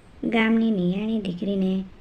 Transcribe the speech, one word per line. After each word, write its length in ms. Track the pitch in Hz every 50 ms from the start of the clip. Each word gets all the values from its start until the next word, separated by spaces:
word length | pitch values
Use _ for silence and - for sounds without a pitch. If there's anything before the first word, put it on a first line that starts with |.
| - - - - -
"ગામની 480 | 233 220 226 220 220 226 226 226 226
નિયાણી 500 | 220 190 180 180 180 196 214 220 226 220
દીકરીને 640 | 196 196 175 175 208 196 202 196 190 185 190 190 190 190 - -